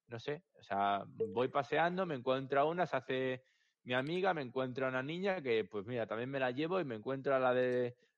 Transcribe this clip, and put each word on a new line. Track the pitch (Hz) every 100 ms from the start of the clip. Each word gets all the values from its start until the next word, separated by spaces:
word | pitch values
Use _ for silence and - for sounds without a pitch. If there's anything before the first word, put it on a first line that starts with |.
| -
no | 117
sé. | - 147 _ _
O |
sea, | - 98 101 101 -
voy | 131 - 110 131
paseando, | 143 135 147 170 180
me | 180
encuentro | 135 131 131 131 139
a |
una, | 151 180 165
se | 135
hace | - 131 131 127 _ _ _ _
mi | 123
amiga, | 127 139 180 190
me | 165
encuentro | 127 131 127 127
a | 131
una | 127
niña | 135 170 196 185
que, | 131 113
pues | 98 104 101
mira, | 123 107
también | 107 127
me | 139
la | 127
llevo | 127 160 190
y |
me | 147 110
encuentro | 113 135 139
a | 131
la | 127
de, | 127 127 123 120 - _